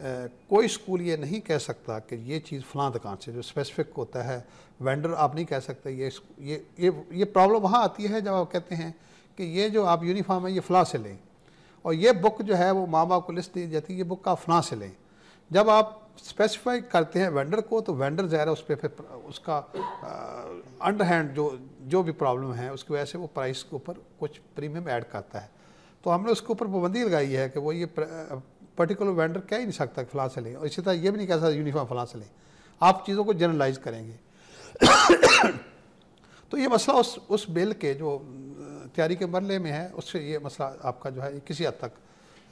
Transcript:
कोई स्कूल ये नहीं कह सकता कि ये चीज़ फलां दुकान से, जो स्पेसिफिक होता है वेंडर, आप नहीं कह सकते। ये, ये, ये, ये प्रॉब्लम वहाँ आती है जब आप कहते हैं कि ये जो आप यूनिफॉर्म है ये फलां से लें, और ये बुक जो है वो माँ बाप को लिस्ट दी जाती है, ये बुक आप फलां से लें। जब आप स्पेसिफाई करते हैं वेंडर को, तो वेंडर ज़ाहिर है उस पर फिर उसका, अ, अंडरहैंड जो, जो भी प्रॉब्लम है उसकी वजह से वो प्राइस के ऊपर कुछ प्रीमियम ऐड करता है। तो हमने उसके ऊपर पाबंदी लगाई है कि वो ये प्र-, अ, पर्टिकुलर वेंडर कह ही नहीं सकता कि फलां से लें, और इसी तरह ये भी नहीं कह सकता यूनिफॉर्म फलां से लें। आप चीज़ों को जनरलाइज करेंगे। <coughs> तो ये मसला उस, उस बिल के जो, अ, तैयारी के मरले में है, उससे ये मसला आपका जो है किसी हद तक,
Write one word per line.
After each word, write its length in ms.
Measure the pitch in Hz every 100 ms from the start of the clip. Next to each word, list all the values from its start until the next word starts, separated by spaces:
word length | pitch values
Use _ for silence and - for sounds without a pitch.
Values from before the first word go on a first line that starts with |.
| 135 127 123 - -
कोई 180 | 202 233
स्कूल 340 | - - 185
ये 160 | 175 156
नहीं 240 | 143 214
कह 160 | - 147
सकता 420 | - 123 - 110
कि 160 | - 120
ये 240 | 117 156
चीज़ 220 | 151 139
फलां 300 | 127 139 139
दुकान 240 | 120 104 95
से, 180 | -
जो 80 | 120
स्पेसिफिक 500 | - - 139 - 151 -
होता 240 | 117 127
है 260 | 120 123 - - - -
वेंडर, 320 | 131 139 165
आप 220 | 170 147 151
नहीं 100 | 170
कह 140 | 135
सकते। 320 | - 127 139
ये, 200 | 131 131 - - -
ये, 280 | 143 151 - -
ये, 260 | 175 151 -
ये 120 | 170
प्रॉब्लम 340 | 202 190 190 220
वहाँ 260 | 190 240
आती 200 | 202 -
है 180 | 208 220
जब 120 | 196
आप 180 | 190 170
कहते 240 | 175 170 165
हैं 200 | 165 165 _ - _ -
कि 60 |
ये 260 | 175 175 214
जो 160 | 214 190
आप 180 | 170
यूनिफॉर्म 440 | 170 196 190 185 185
है 60 |
ये 60 | 190
फलां 240 | - 180
से 140 | 165 131
लें, 220 | 104 98 - _ _ _ _ _ 170
और 80 |
ये 180 | 160 220
बुक 300 | 202 208 214
जो 140 | 214 180
है 160 | 185
वो 160 | 190 175
माँ 200 | 160 175
बाप 180 | 180 180
को 80 |
लिस्ट 200 | 175 -
दी 160 | 180 170
जाती 240 | 156 151
है, 40 | 185
ये 60 |
बुक 240 | 175 180 190
आप 100 | 170
फलां 240 | - 170
से 140 | - 113
लें। 200 | 98 92 _ _ - - -
जब 180 | 175 214
आप 380 | 214 214 - - -
स्पेसिफाई 640 | - - 208 - 254 247
करते 380 | 247 175 156 175
हैं 100 | 185
वेंडर 320 | 143 143 208
को, 200 | 214 220
तो 120 | 214
वेंडर 320 | 135 139 160 185
ज़ाहिर 220 | 156 151
है 60 |
उस 80 | 151
पर 140 | - 139
फिर 140 | 147 -
उसका, 540 | - 120 143 - - 151
अ, 160 | - - - - - - - 120 - 87 - -
अंडरहैंड 520 | 185 208 180 170 151
जो, 260 | 139 147 131 131 -
जो 220 | 131 180
भी 80 | 165
प्रॉब्लम 420 | 147 139 123 135
है 200 | 120 127
उसकी 200 | 135 -
वजह 120 | 147 139
से 120 | 180
वो 100 | 165
प्राइस 360 | 147 131 131
के 120 | - 147
ऊपर 180 | -
कुछ 440 | 180 - - 151 -
प्रीमियम 520 | _ - 147 160 170
ऐड 140 | 120
करता 360 | 113 104 - 104
है। 100 | 98 _ - - - _
तो 60 | 175
हमने 220 | 175 220
उसके 160 | 220 -
ऊपर 200 | 208 208
पाबंदी 360 | 190 175 226
लगाई 280 | 233 160 139
है 180 | 131 131
कि 100 | 143
वो 120 | 151
ये 140 | 170 170
प्र-, 180 | 160
अ, 360 | 156 165 156 135 - _ - -
पर्टिकुलर 320 | 170 196 202
वेंडर 300 | 175 160 180
कह 160 | - 220
ही 60 |
नहीं 100 | 240
सकता 320 | - 135 -
कि 60 | 123
फलां 200 | 143 131
से 120 | 135
लें, 140 | 113 131
और 100 | 147
इसी 160 | 190
तरह 120 | 185
ये 180 | 175 185
भी 60 | 214
नहीं 100 | 190
कह 80 | 165
सकता 140 | 160
यूनिफॉर्म 380 | 151 151 147 123
फलां 180 | 123 120
से 140 | 120
लें। 100 | 107 _ _ - - -
आप 220 | 175 190 -
चीज़ों 180 | 196
को 100 | 208
जनरलाइज 440 | 175 170 156 135 135
करेंगे। 420 | 127 113 113 113 _ _ - - - -
<coughs> 640 | - - - 349 453 494 220 - - - - _ _ _ - - -
तो 60 | 285
ये 100 | 262
मसला 280 | 226 - 240
उस, 320 | 240 - -
उस 200 | 208 196
बिल 240 | 165 202
के 200 | 202 147
जो, 240 | 139 156 139
अ, 40 | 143 135 135 143 147 147 139 -
तैयारी 200 | 160 180
के 100 | 180
मरले 340 | 180 196 196
में 120 | 165
है, 200 | 147 180
उससे 280 | - - 180
ये 200 | 147 151
मसला 380 | 143 - 135 135
आपका 260 | 131 - 139
जो 120 | 131
है 180 | 139 143
किसी 260 | - 156 156
हद 80 |
तक, 180 | - 120 - _ _ - - -